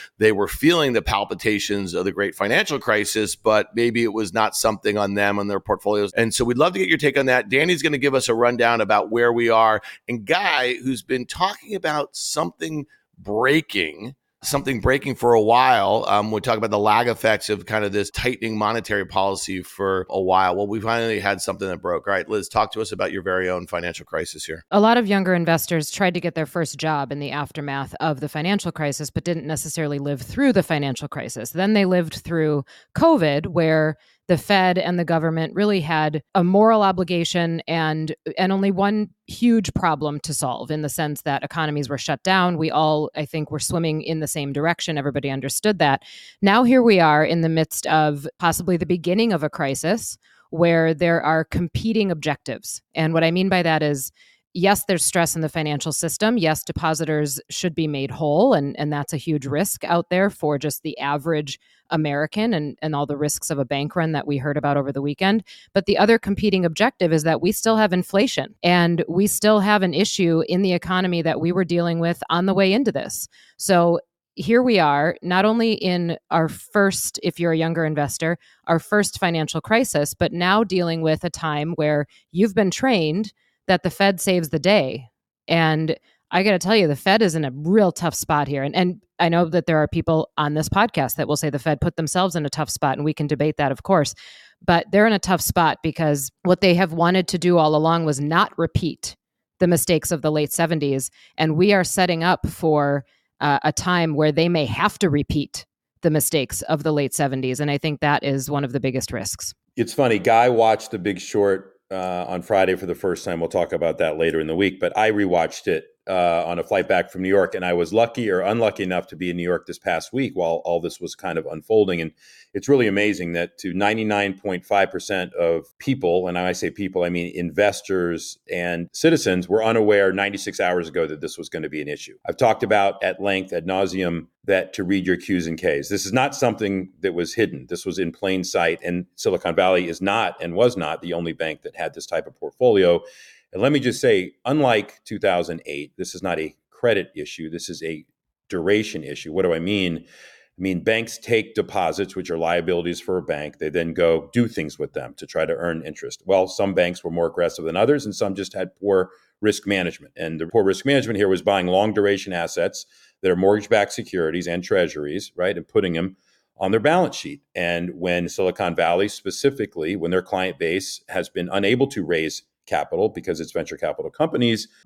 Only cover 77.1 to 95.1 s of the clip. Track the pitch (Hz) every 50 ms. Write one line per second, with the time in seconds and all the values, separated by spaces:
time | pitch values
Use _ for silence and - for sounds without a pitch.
77.1 | - - - 180 - - 170 170 160 160 160 165 165 170 160 156 156 147 147 143
78.1 | - - 165 160 175 - _ _ _ _ _ - 170 165 - - 208 208 202 -
79.1 | - - 196 175 170 160 156 - - 160 - - 220 233 262 - - 147 147 -
80.1 | - - 175 156 - 175 175 185 196 220 226 190 185 185 175 170 165 165 160 160
81.1 | 156 156 - 170 - - - 160 151 147 147 165 170 - 151 151 151 147 147 -
82.1 | _ _ _ _ - 175 214 220 185 220 202 185 - - 254 269 240 190 160 151
83.1 | 151 190 220 - - _ _ _ _ _ _ - 185 175 - 180 - - 196 196
84.1 | 196 170 - 202 185 180 165 147 - 151 135 185 208 202 139 131 - 135 127 -
85.1 | _ _ _ _ _ _ _ - 165 165 165 160 156 156 160 156 - - _ _
86.1 | _ _ _ _ - 180 190 214 196 175 - 185 220 220 185 151 143 127 - 190
87.1 | 196 220 226 180 151 160 151 135 127 139 151 165 196 220 202 175 - - 175 160
88.1 | - - - - 160 147 143 135 143 139 135 143 - 180 180 180 180 - _ _
89.1 | _ - 175 170 170 170 175 160 160 175 156 - 160 156 151 - - 170 - -
90.1 | 160 156 156 - _ - 151 147 147 151 156 - - 196 220 240 - 160 139 120
91.1 | - - 147 - 151 - - 151 139 139 - 165 151 135 - 175 - - 165 143
92.1 | - 180 185 190 156 170 147 139 - - 151 - - - 156 139 135 - 147 156
93.1 | 151 - 151 143 151 123 147 156 151 - 147 135 135 - - - 190 170 143 -
94.1 | - - - - - - - - _ _ - - 170 170 - - - 202 208 226